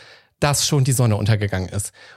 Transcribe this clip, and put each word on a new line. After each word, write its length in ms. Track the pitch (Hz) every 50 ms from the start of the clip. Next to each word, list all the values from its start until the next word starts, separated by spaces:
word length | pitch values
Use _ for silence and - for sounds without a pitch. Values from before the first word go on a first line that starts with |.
| - - - - _ _ _ _
dass 260 | 156 143 139 - -
schon 160 | - 156 143 127
die 60 | 143 123
Sonne 220 | 117 123 113 104
untergegangen 520 | 101 107 104 113 101 104 98 95 92 90 85
ist. 220 | - 101 - - - - - - -